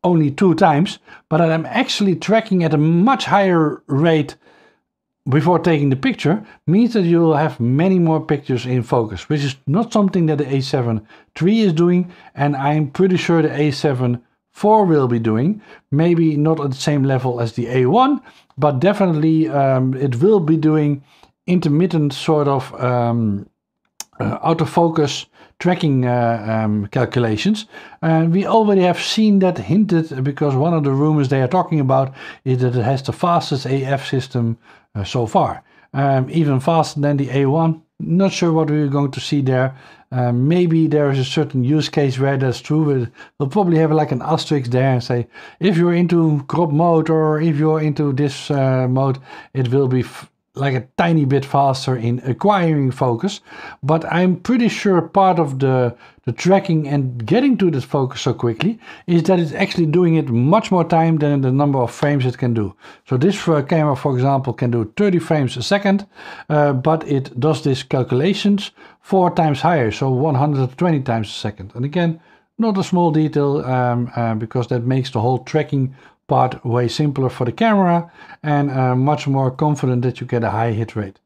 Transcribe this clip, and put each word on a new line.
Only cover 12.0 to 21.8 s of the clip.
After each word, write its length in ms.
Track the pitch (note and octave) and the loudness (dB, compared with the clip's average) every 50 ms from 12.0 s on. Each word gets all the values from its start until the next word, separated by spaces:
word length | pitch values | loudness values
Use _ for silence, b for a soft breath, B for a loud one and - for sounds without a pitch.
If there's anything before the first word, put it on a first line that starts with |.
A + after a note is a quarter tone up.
| F3+ F3+ B B B B B | 0 -2 B B B B B
and 220 | - C#3+ D3 C#3+ | -2 -2 -2 -2
I'm 340 | C3+ C#3 C#3+ D3+ D3+ D#3 C3+ | -2 -2 0 0 0 -2 -2
pretty 260 | - - F#3 F#3+ F#3 E3 | 0 0 2 2 2 0
sure 240 | - - E3+ E3 | 0 2 2 2
the 120 | D#3 D#3 - | 2 0 0
A 160 | D3 D3+ D3+ | 0 -2 -2
seven 520 | C3 - - D3+ C3+ B2 B2+ B2 A#2+ A#2+ _ _ _ _ _ _ | -2 0 -2 -2 0 0 0 -2 -2 -4 _ _ _ _ _ _
four 360 | _ - - G#3 G#3+ A3 G#3 | _ -2 0 2 4 4 4
will 220 | F3+ D#3+ D3 C3 B2 | 4 2 2 2 2
be 100 | A#2+ A#2 | 0 0
doing. 420 | A2+ A2+ G#2+ A2 C3 F3 G#3+ G#3+ B B B B B _ | 0 0 0 2 0 0 -2 -4 B B B B B _
Maybe 460 | C3+ C#3+ D#3+ F3 F3 E3 E3+ D#3+ D3+ | 0 0 2 2 2 2 2 0 2
not 220 | C#3+ D3 D#3 D#3+ D3+ | 0 0 0 0 0
at 120 | C#3+ C#3+ | -2 -6
the 60 | C3 | -6
same 280 | - - - D3 C#3+ C3+ | -4 -2 -2 0 2 2
level 360 | C3+ C3+ B2+ B2+ C3 A#2+ A#2+ | 2 0 0 0 -2 -2 -2
as 120 | A#2+ A2+ | -4 -4
the 160 | - - A#2 A2+ | -4 -6 -6 -2
A 180 | B2 C3 B2+ | 0 2 2
one, 340 | B2 E3 A#3 C4 C#4 D4 A#3+ B B B B B B B | 4 4 4 4 2 2 -2 B B B B B B B
but 240 | - C#3+ D3 C#3 B2+ | 0 0 0 2 2
definitely, 680 | C#3 G3 G3+ G3+ G3 F3+ E3 D3+ D3+ D#3+ D#3+ D#3+ D#3+ D#3 | 0 0 2 2 0 0 2 0 2 2 2 2 0 0
um, 460 | - C#3+ C3+ C3+ C3+ B2+ C3 C3 C3 | 0 0 2 2 2 2 0 0 -2
it 220 | C3 C#3 C#3 B2 A#2 | -2 -2 -2 0 2
will 180 | D3 G#3 A3 G3+ | 4 4 4 4
be 160 | D#3+ D3 E3 | 4 2 0
doing 460 | D#3 D3 D#3 D#3 D#3 D3+ D3 C#3+ C#3 b b b b b b b _ _ | 2 2 2 2 2 2 0 -2 -2 b b b b b b b _ _
intermittent 680 | - F3+ F3+ E3 D#3+ C#3+ D3+ | 0 0 0 2 2 2 2